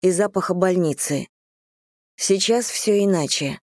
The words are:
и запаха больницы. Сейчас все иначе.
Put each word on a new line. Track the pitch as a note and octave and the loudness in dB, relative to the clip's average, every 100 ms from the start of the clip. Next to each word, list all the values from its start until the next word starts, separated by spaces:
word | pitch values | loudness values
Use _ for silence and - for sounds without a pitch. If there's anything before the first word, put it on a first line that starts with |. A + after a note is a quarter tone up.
и | F3+ | 0
запаха | F3 G3+ G3 F3+ F3+ | 2 0 0 -2 0
больницы. | F#3 F#3 E3 C3+ - C#3 - _ _ _ _ _ _ _ _ - | 2 2 0 -2 -4 -4 -6 _ _ _ _ _ _ _ _ -6
Сейчас | - G3 F#3+ A#3 A#3 | 0 0 2 0 -2
все | - - G3+ | -4 0 2
иначе. | G3+ F3+ C#3+ - C#3+ A2+ | 2 2 0 -2 -4 -8